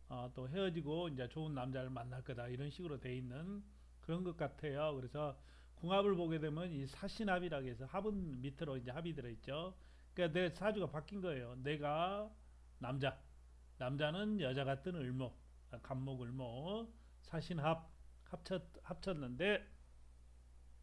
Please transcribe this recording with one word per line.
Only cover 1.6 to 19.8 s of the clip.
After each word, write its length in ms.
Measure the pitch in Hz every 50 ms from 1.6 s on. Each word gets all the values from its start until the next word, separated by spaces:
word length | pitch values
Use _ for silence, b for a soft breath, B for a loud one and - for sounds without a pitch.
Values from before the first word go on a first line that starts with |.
| 123 135 131 131 127 127
만날 320 | 131 123 120 123 127 127 123
거다, 240 | - 127 120 120 123
이런 220 | 123 127 143 147
식으로 280 | - - 180 165 143 123
돼 160 | - 127 127
있는 460 | 127 127 123 123 143 165 190 202 202 202 - b b b b b -
그런 240 | - - 165 180 185
것 120 | 180 165
같아요. 580 | 165 151 131 - - 156 147 139 143 156 156 143
그래서 420 | 131 123 123 - 147 151 143 131 B B B B B B B B
궁합을 400 | - - 175 190 196 202 202 190
보게 220 | 175 170 160 165 156
되면 300 | 156 151 147 160 180 180
이 140 | 160 139 135
사신합이라고 800 | 139 - - 196 196 - - 220 202 185 180 180 170 156 139 135
해서 180 | 127 120 113 135
합은 540 | 123 170 196 208 220 208 196 185 156 131 123
밑으로 340 | 127 139 135 - 165 147 135 131
이제 120 | 120 123
합이 240 | 123 160 165 170 160
들어있죠. 600 | 151 120 120 113 - - 131 139 156 175 185 185 B B B B B B B B
그러니까 240 | - 175 165 151 180
내 100 | 180 170
사주가 400 | 170 - 190 214 208 208 175 135
바뀐 300 | 143 156 156 - 202 202
거예요. 340 | 180 175 147 127 120 117 123 131
내가 640 | 127 143 156 147 147 147 147 160 175 185 202 208 214 214 - - - - - - - - - -
남자, 400 | 123 120 139 135 139 131 - - - - - - - - - - - - - -
남자는 600 | 127 131 143 143 151 151 160 196 214 214 214 202
여자 240 | 151 127 131 139 139
같은 320 | 131 139 135 - 185 180
을목, 420 | 165 131 123 127 131 131 113 - - - - - - - -
아, 80 | 123 113
간목, 420 | - - 135 127 131 135 135 123
을목, 720 | 123 117 127 135 127 117 117 131 151 180 208 226 226 226 B B B B B B
사신합 680 | B - - 160 156 - 175 160 139 160 160 165 - - - - - - - - -
합쳤-, 560 | - 185 - - - 185 175 - - - -
합쳤는데, 840 | - - 175 - - 196 175 147 135 123 123 131 175 208 208 196 - - - -